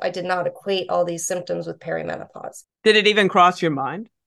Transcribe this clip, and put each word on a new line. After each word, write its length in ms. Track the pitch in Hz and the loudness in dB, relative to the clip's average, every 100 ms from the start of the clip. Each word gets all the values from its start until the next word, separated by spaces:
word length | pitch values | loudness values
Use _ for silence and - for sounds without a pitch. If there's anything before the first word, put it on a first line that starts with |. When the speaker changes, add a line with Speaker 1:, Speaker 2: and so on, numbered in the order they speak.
Speaker 1:
I 80 | 185 | -6
did 140 | 185 | -4
not 240 | 180 180 175 | -4 -2 -2
equate 420 | - 202 196 180 | -6 -4 -4 0
all 140 | 180 | -2
these 240 | 175 170 - | 0 -2 -4
symptoms 400 | 175 - 175 165 | -6 -4 -6 -6
with 120 | 165 | -10
perimenopause. 840 | 165 165 - - - - - - _ _ 220 | -8 -6 -6 -8 -10 -14 -14 -16 _ _ 2
Speaker 2:
Did 100 | 214 | 4
it 120 | 208 | 4
even 200 | 208 196 | 4 4
cross 340 | 196 180 175 | 6 6 4
your 100 | 170 | -2
mind? 380 | 139 131 165 226 _ | -2 -4 -8 -12 _